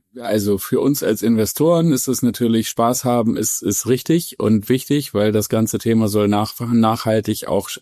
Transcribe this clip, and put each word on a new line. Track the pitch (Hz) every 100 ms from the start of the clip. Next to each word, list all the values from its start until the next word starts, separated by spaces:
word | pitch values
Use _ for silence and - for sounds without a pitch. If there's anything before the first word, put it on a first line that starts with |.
| - 123
also | 117 107 101 98
für | - -
uns | 139 147
als | - 107
Investoren | 110 113 107 - 156 170 165
ist | 131 -
es | 123
natürlich, | 123 104 117 113 110
Spaß | - 117 123 127
haben | 120 113 -
ist, | 107 -
ist | 87 101 110
richtig | 131 - 165 - -
und | 104 110 -
wichtig, | 127 - 143 139
weil | 101 107
das | 107 101
ganze | 110 110 110
Thema | 113 113 107
soll | 104 104
nach-, | 104 107 -
nachhaltig | 120 117 110 113 113 110 104 110 -
auch | 92 -
sch-, | -